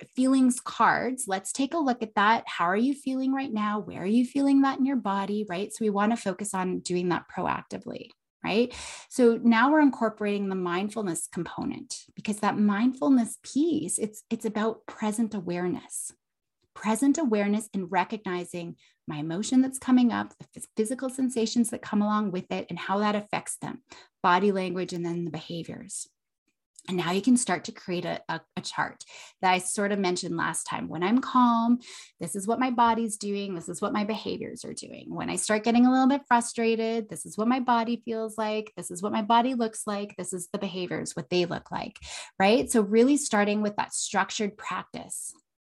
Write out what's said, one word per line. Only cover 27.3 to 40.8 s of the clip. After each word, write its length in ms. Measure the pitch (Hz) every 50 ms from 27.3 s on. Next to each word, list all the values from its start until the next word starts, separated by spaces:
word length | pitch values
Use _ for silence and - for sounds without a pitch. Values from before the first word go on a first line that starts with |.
| 247
start 280 | 240 - - 180 160 -
to 60 | -
create 340 | - - - - 180 175 175
a, 160 | 170 170 - - -
a, 120 | 165 160 - _ _
a 40 | 185
chart 420 | - - - - 147 - - _ - - - - - - _ _
that 100 | 190 185
I 80 | 185 185
sort 320 | 185 - - 220 202 202
of 80 | 208 202
mentioned 380 | 196 175 180 180 - 175 170
last 260 | 165 156 160 165 - -
time. 240 | - - 165 160
When 160 | 170 170 160 175
I'm 160 | 190 226 262
calm, 600 | 269 - - 254 247 240 233 226 226 233 247 247 - - - - - - _ _
this 160 | 170 165 -
is 120 | 202 190
what 120 | 208 233 233
my 120 | 254 262
body's 460 | 247 233 233 233 226 226 233 220 208
doing. 360 | - - 202 202 202 202 202 185
This 160 | 170 170 -
is 100 | 175 -
what 140 | 208 202 208
my 120 | 208 208
behaviors 600 | 202 214 208 - 196 180 - - - - - -
are 80 | - -
doing. 400 | - - - - - - - 170
When 160 | 170 165 -
I 60 | 170
start 280 | 185 - - 214 214 214
getting 220 | 233 233 240 247
a 60 | 254
little 160 | 254 262 262
bit 180 | 254 277 277 -
frustrated, 800 | _ 247 233 233 - - 233 226 226 226 220 226 226 226 233 214
this 200 | 208 170 160 -
is 100 | 170 156
what 100 | 202 220
my 120 | 233 254 262
body 420 | 247 254 240 233 226 233 240 226 -
feels 340 | 233 226 220 220 220 214 -
like. 320 | 220 214 214 214 214 214 _
This 140 | - 165 -
is 140 | 180 170 185
what 80 | 208
my 100 | 220 226
body 320 | 214 202 233 233 240 262 269
looks 320 | 233 233 220 226 - -
like. 300 | 220 202 202 208 208 -
This 160 | - 180 - 190
is 140 | 180 175 -
the 60 | -
behaviors, 580 | - 202 190 170 185